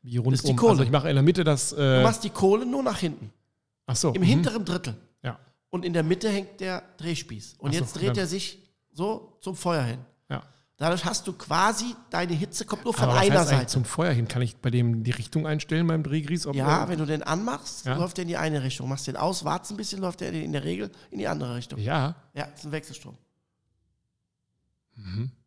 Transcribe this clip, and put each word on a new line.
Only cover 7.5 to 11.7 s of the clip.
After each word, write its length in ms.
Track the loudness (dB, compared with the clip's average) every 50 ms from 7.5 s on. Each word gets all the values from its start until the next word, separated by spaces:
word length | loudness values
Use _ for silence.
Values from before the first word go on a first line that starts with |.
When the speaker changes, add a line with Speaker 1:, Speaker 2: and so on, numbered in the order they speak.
| -16 _
Speaker 2:
Und 120 | -2 -2
Speaker 1:
Ach 40 | 0
so, 60 | 0
Speaker 2:
jetzt 160 | 0 -2 -4
dreht 140 | -2 0 0
Speaker 1:
dann 60 | 2 0
Speaker 2:
er 80 | 0
sich 320 | -2 -2 -6 -6 -8 -12 -14 _ _ _ _ _ _
so 440 | _ -4 -4 -4 -4 -6 -8 -18 _ _
zum 140 | -10 -8 -8
Feuer 260 | -4 -2 0 0 0 0
hin. 140 | -2 -4 -8 -12 _ _ _ _ _
Speaker 1:
Ja. 140 | -8 -8 -8 -12 _ _ _ _ _
Speaker 2:
Dadurch 280 | _ 0 0 0 0 -2
hast 220 | -2 -4 -4 -6 -6
du 40 |
quasi, 640 | -10 -10 -6 -2 2 2 4 2